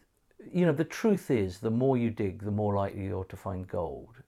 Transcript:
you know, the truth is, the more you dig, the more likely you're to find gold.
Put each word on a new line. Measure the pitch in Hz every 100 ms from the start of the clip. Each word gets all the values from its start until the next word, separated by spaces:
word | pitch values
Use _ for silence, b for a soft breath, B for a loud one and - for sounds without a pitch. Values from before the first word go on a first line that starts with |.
| _ _ _ _ -
you | 180 175
know, |
the | 143 151
truth | - 226 196 -
is, | 123 95 92
the | 113
more | 113 131 127
you | 117
dig, | 98 101 92
the | 101
more | 104 104 101
likely | 98 98 98
you're | 95 95
to | 95
find | 98 92 92
gold. | 95 80 69 - -